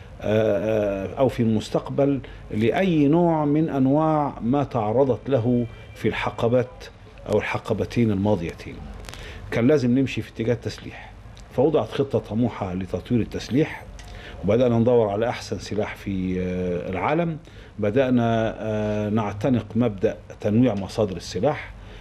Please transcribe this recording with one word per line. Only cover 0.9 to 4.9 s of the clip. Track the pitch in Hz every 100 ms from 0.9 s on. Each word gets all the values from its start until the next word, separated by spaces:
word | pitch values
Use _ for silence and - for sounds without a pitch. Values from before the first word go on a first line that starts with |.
| 98 95 -
أو | 131
في | 120
المستقبل | 113 110 - 165 - 131 139 139 117 - -
لأي | 107 113 - 196 160 143
نوع | 160 175 160 147
من | 147 160
أنواع | 139 131 147 160 156 143 -
ما | 110 139
تعرضت | 131 127 107